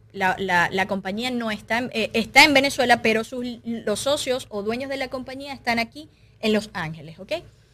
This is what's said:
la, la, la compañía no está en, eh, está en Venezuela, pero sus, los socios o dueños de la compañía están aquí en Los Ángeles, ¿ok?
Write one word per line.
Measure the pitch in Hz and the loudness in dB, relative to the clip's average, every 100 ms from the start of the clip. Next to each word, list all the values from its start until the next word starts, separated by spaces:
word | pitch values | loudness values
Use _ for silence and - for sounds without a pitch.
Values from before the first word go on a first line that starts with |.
| - | -14
la, | 196 185 - | -2 0 0
la, | 190 180 170 | 2 2 2
la | 190 190 | 2 -2
compañía | 196 190 208 254 | -2 -4 -4 -4
no | 240 226 | -4 -4
está | 208 - 226 | -6 -2 -2
en, | 254 | -2
eh, | 226 208 | -2 -2
está | 226 - 262 | 0 4 8
en | 302 | 8
Venezuela, | 269 269 - 247 233 | 8 2 2 4 4
pero | 233 220 | 4 2
sus, | 226 254 247 233 | -2 -6 -8 -8
los | 233 233 220 208 | -8 -6 -2 -2
socios | 277 294 277 254 - | 0 0 0 -4 -4
o | 208 | -8
dueños | 202 233 269 | -4 -4 -4
de | 269 | -6
la | 262 | -6
compañía | 262 247 262 285 | -8 -10 -12 -12
están | 262 - 233 | -8 -2 -2
aquí | 233 294 311 _ - _ | -2 -8 -20 _ -20 _
en | 220 | 0
Los | 214 208 | 0 0
Ángeles, | 196 160 160 151 165 | -6 -8 -8 -14 -14
¿ok? | 196 320 - - _ | -8 -8 -8 -20 _